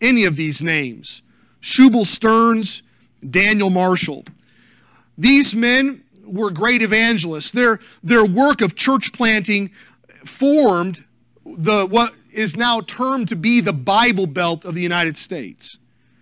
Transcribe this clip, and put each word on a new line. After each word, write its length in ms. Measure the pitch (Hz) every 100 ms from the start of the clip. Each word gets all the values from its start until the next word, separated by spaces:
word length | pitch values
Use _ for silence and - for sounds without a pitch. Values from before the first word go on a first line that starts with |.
any 240 | 240 247 196
of 120 | 151
these 260 | 156 143
names? 600 | 160 160 135 110 - - _ _ _ _
Shubal 460 | - - 262 240 202
Stearns, 760 | - 220 226 226 226 214 - _ _ _ _ 139
Daniel 400 | 151 202 214 196
Marshall. 540 | 185 185 185 - 151 - - _ _ _ _ _ _ _ -
These 360 | 190 277 277 214
men 480 | 240 254 269 262 _ _ -
were 260 | 190 214
great 320 | 160 220 247
evangelists. 680 | 220 220 226 226 165 156 -
Their, 280 | 220 247 220 - _
their 220 | 160 233 208
work 360 | 180 277 285
of 140 | 196 -
church 380 | - 269 -
planting 580 | - 226 214 196 202 196 - - _ _ - -
formed 800 | - 277 302 269 175 180 180 - _ _ _ -
the, 420 | - 160 214 190
what 280 | 208 233 - _
is 240 | - 214 160
now 240 | 240 233
termed 480 | 180 - 262 269 214
to 80 | 190
be 240 | 185 240
the 120 | 196
Bible 540 | 160 127 196 240 196 190
Belt 380 | 139 175 170 180
of 100 | 165
the 80 |
United 340 | 175 175 165 151
States. 640 | - 175 104 - - - _ _ _ _